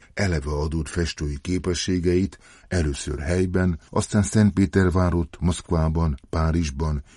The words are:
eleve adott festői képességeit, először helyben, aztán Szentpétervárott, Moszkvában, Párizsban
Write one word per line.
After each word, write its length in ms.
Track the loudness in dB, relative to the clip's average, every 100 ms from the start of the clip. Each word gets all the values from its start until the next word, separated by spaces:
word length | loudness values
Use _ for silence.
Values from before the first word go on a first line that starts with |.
| -8
eleve 380 | -4 -2 -2 -2
adott 360 | -4 -2 -4 -4
festői 500 | -4 -4 -4 -6 -6
képességeit, 960 | -4 -2 -2 -4 -2 0 2 2 0 -4 -20 -20 -4
először 520 | 0 0 -2 -6 -6
helyben, 600 | -2 0 0 2 0 -2 -4
aztán 340 | -4 0 0
Szentpétervárott, 1120 | 2 4 4 4 2 4 4 4 2 0 -2 -2
Moszkvában, 800 | -2 -2 -2 0 2 2 0 -2 -4
Párizsban 760 | -2 0 0 -2 -2 -4 -4 -8